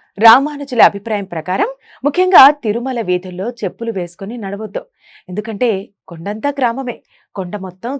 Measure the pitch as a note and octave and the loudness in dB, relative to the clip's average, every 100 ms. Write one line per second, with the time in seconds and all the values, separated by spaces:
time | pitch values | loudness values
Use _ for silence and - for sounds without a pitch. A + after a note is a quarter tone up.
0 | _ - A3+ B3 C#4 D4 C#4+ B3 G#3+ G3+ | _ 2 6 6 4 -6 -4 4 4 2
1 | G#3 G#3 G3 E3+ D#3 G3 A#4 C5+ _ - | -6 -6 -4 -8 -4 -2 -2 -4 _ -6
2 | C#4 D#4+ F#4 F4+ C4+ D4 A3 A3 B3 B3 | -4 0 6 8 8 6 -2 -2 -2 -4
3 | F3+ F3+ F3+ F3+ G#3 A#3+ F#3+ - A#3 F#3+ | -2 -2 -4 -8 -8 -4 -6 -6 -6 -4
4 | F3 - G3 A#3+ G3+ G3 G#3+ F#3+ - _ | -6 -8 -10 -8 -8 -8 -8 -8 -10 _
5 | _ - - F3+ G#3 G3+ B3 F#3+ G3 _ | _ -20 -10 -8 -6 -2 -2 -2 -6 _
6 | - E3 F3 G#3+ C#4 C#4+ B3+ A#3 A#3+ - | -16 -10 -8 -6 -4 -2 -2 -2 -6 -10
7 | _ _ _ - F3+ F#3+ F#3+ F#3 A#3 C#4 | _ _ _ -8 -8 -6 -10 -10 -8 -8